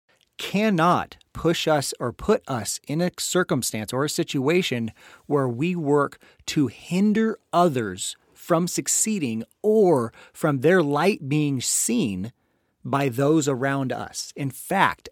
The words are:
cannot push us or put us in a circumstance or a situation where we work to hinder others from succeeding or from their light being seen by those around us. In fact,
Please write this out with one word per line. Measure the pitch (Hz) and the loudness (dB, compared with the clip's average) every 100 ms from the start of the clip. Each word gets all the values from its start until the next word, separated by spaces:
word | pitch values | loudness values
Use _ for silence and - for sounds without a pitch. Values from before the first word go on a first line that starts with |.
| _ _ _ - | _ _ _ -14
cannot | - 190 220 175 170 143 - - _ | -6 -2 0 2 4 2 -2 -12 _
push | - 165 170 - | -4 -2 0 2
us | 151 - - | 0 0 -6
or | 123 | -8
put | - - 220 - | -6 0 0 0
us | 123 101 - - | -6 -6 -10 -6
in | 151 | -4
a | 180 - | -4 -4
circumstance | - 185 180 143 - 110 107 | -4 -2 0 -2 -2 -6 -6
or | 127 151 | -4 -4
a | |
situation | - 165 147 131 180 - 120 113 - - - - | -2 -4 -2 0 0 0 -4 -6 -10 -20 -20 -2
where | 143 131 | 0 0
we | 117 170 175 | -2 -4 -2
work | 143 147 139 - _ _ - | 2 2 2 -4 _ _ -6
to | 156 123 | 0 0
hinder | - - 175 214 214 220 - - | -2 -6 0 2 2 0 -2 -2
others | 165 175 127 107 92 - - _ | 2 2 2 -4 -6 -10 -12 _
from | _ - 165 175 | _ -2 0 0
succeeding | - 147 - 220 208 131 113 - _ | -4 -2 -2 0 -2 -2 -4 -8 _
or | 208 220 185 143 113 - - | 2 4 6 4 2 -6 -20
from | - 160 139 | -2 0 2
their | 147 185 | 4 4
light | 143 147 180 214 135 | 4 2 2 0 -2
being | 151 147 135 | 0 0 -2
seen | - - - 233 131 92 110 _ _ _ _ _ 131 | -2 -2 0 0 0 -2 -8 _ _ _ _ _ -4
by | 139 139 | -2 -2
those | 117 139 160 143 | 0 2 2 0
around | 127 135 139 131 | -2 -2 -2 -4
us. | 120 107 - - | -6 -8 -12 -14
In | - 139 | -8 -8
fact, | - - 190 135 - - | -8 -4 2 2 0 -10